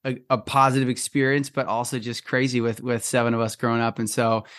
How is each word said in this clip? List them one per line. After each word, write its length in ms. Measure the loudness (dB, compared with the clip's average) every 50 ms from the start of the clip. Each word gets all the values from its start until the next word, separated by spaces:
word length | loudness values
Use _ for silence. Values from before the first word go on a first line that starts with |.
| -6
a, 120 | -6 -6 -6 -2 -2
a 80 | -2 -2
positive 500 | -2 0 2 4 4 4 4 2 0 0
experience, 600 | -2 -4 -6 -2 0 0 2 2 2 0 -2 -2
but 160 | -4 -4 -4
also 320 | -2 -2 -4 -4 -4 -6 -6
just 260 | -6 -6 -8 -8 -6
crazy 380 | -2 0 0 2 2 2 2
with, 200 | 2 0 -2 -2
with 220 | -2 -2 -2 -2 -2
seven 300 | 0 0 2 2 2 2
of 60 | 0
us 120 | 0 -2 -2
growing 280 | -2 0 0 2 2
up. 160 | 0 0 0 -2
And 100 | -4 -2
so, 360 | 0 0 2 2 2 0 -2 -8 -16